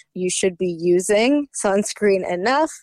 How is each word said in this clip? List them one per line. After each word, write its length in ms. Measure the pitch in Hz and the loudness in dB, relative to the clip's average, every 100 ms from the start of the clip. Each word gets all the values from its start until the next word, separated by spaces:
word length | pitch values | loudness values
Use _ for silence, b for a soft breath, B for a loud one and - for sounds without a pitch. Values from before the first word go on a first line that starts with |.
| B | B
You 160 | 180 180 | -6 -6
should 300 | - 190 175 | -2 -2 -2
be 80 | 185 | -6
using 800 | 165 175 175 185 208 240 294 285 | -2 2 2 2 2 4 2 -2
sunscreen 760 | - 208 196 208 - 208 190 - | -4 -2 0 -2 -2 0 0 0
enough 440 | 175 208 277 320 - | -4 0 0 0 -4